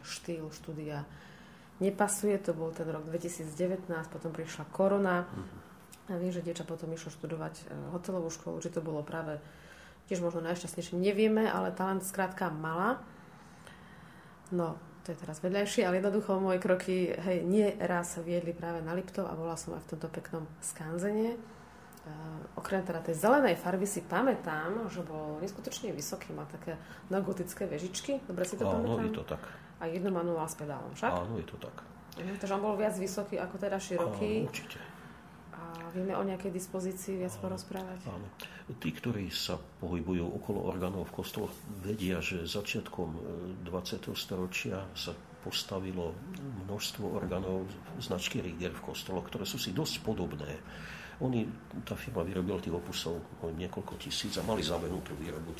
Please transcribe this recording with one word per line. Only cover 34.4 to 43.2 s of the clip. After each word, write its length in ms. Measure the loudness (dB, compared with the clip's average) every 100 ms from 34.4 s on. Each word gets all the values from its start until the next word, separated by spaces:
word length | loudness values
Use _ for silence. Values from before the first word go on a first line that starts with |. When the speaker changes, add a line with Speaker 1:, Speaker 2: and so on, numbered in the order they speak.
| 2
Speaker 2:
určite. 240 | -2 -8 -10 -12 -14 -14 -16 -16 -18 -14 -12
Speaker 1:
A 320 | -10 -8 -6
vieme 240 | -2 0
o 80 | 2
nejakej 320 | 0 0 -2
dispozícii 640 | -2 -2 -2 -2 -2 -2 -2
viac 140 | -2
Speaker 2:
Áno, 80 | -2
Speaker 1:
porozprávať? 580 | -4 -4 -4 -6 -6 -6 -6
Speaker 2:
áno. 220 | -6 -8 -10 -12 -10 -10 -4
Tí, 140 | -4
ktorí 400 | -2 0 0 0
sa 240 | 0 0 -2
pohybujú 720 | -4 -6 0 0 4 4 2 0
okolo 300 | 0 0 0
orgánov 400 | 2 0 0 -2
v 160 | -4
kostoloch, 320 | -4 -2 -4 -4 -8 -4
vedia, 380 | -2 2 2 2
že 240 | 0 -2
začiatkom, 640 | -2 -2 -2 -2 -2 -2 -2
e, 100 | -4